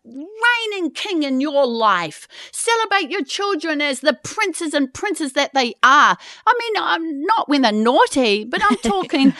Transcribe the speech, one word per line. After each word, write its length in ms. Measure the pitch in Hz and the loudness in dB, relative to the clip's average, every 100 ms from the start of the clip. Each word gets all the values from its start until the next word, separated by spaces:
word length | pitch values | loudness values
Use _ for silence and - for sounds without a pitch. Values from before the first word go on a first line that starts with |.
reigning 840 | 233 262 349 440 480 480 440 403 320 | -20 -16 -16 -2 0 0 -2 -4 -4
king 300 | - 415 339 | -6 -6 -2
in 180 | 285 262 | -2 -2
your 240 | 294 285 254 | 0 0 0
life. 600 | 226 214 180 160 - - - - | 2 2 2 -2 -10 -20 -20 -16
Celebrate 580 | - 466 453 440 403 277 | -6 -2 0 0 -2 -2
your 120 | 381 | -6
children 580 | 269 - 403 330 320 294 | -6 -4 -2 -2 -2 -4
as 200 | 285 262 | -4 -2
the 140 | 294 | -2
princes 600 | 254 - - 415 311 330 | -2 -6 -4 -4 -4 -4
and 180 | 294 262 | -2 -2
princes 420 | - 415 320 277 | -4 -6 -4 -4
that 180 | 294 285 | -2 -2
they 200 | 269 240 - | 0 -2 2
are. 320 | 254 285 226 180 - - - | 4 6 6 2 -6 -4 0
I 80 | 480 | 0
mean, 240 | 466 392 | 0 -2
I'm 400 | - 339 330 277 | -2 -2 -4 -6
not 260 | 330 453 - | -2 0 2
when 140 | 285 | 2
they're 80 | 240 | 2
naughty, 720 | 214 226 302 480 277 233 208 | 2 2 4 4 2 2 0
but 180 | 220 359 | -2 0
I'm 120 | 415 392 | 0 0
talking 560 | - 392 - 285 269 - | 0 -2 -2 2 2 2